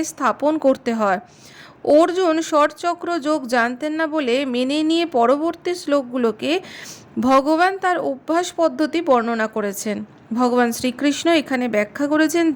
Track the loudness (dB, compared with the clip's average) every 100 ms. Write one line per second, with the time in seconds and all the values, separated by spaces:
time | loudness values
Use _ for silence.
0 | -2 -2 -2 0 0 2 2 0 -2 0
1 | 0 0 -4 -20 -20 -20 -20 -8 4 6
2 | 6 2 0 0 0 2 2 0 -4 -4
3 | -4 -4 -2 -2 0 0 0 -2 -6 -4
4 | -2 -2 0 0 0 -2 -2 0 0 0
5 | 0 2 2 2 0 -4 -6 -6 0 -2
6 | 0 -2 -2 -2 -2 -2 -4 -14 -18 -18
7 | -12 -2 2 4 4 2 2 0 -2 0
8 | -2 -6 -2 -2 -2 0 0 0 -2 0
9 | 2 2 2 -2 -4 -4 -6 -6 -6 -6
10 | -8 -18 -8 -2 2 2 0 0 -4 -2
11 | -2 0 2 0 0 -4 -2 -2 -2 -4
12 | -2 2 2 2 0